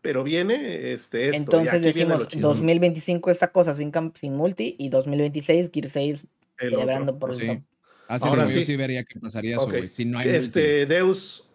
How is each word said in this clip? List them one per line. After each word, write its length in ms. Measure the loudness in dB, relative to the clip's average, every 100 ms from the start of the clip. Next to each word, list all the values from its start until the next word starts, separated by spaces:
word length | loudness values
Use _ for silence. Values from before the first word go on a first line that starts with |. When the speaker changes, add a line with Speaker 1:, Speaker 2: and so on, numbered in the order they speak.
Speaker 1:
pero 220 | -6 -4
viene, 720 | -2 0 0 0 -2 -6 -6
este, 320 | -8 -6 -2 0
esto, 100 | 0
y 20 |
Speaker 2:
Entonces 360 | 2 4 4
Speaker 1:
aquí 60 | 2 2
viene 160 | 2 2
lo 60 | 0
Speaker 2:
decimos, 120 | -2
Speaker 1:
chido. 200 | 0 2
Speaker 2:
dos 120 | 2
mil 160 | 2 4
veinticinco 500 | 4 0 -4 -2 2
esta 220 | 2 2
cosa 240 | 4 2 0
sin 160 | -2
cam-, 200 | -2 -4 -8
sin 180 | -6
multi, 420 | -2 -2 -2 -6 -6
y 100 | 0
dos 160 | 0 2
mil 140 | 0
veintiséis 500 | 0 -2 2 2 2
Gear 160 | -4 -4
seis 380 | -4 -2 -4 -10 _ _ -8
Speaker 1:
El 140 | -2
Speaker 2:
celebrando 420 | 0 0 -2 -4
Speaker 1:
otro. 60 | -4
Speaker 2:
por 160 | -6 -4
Speaker 3:
Sí. 100 | -4
Speaker 2:
el 180 | -6 -10 _ _ _ -8
Speaker 3:
Así 160 | -2 2
Speaker 1:
Ahora 160 | 2
Speaker 3:
como 100 | 2
yo 60 | 2
Speaker 1:
sí. 60 | 0
Speaker 3:
sí 100 | -2
vería 280 | -2 -4
que 160 | -8 -12
pasaría 340 | -10 -6 -4
eso, 100 | -2
Speaker 1:
Ok. 60 | 0
Speaker 3:
güey, 160 | -2 -6
si 180 | -4 -4
no 120 | 0
hay 60 | 2
multi. 100 | 2
Speaker 1:
Este, 480 | 0 0 2 2 2
Deus, 600 | 2 2 0 -4 -12 _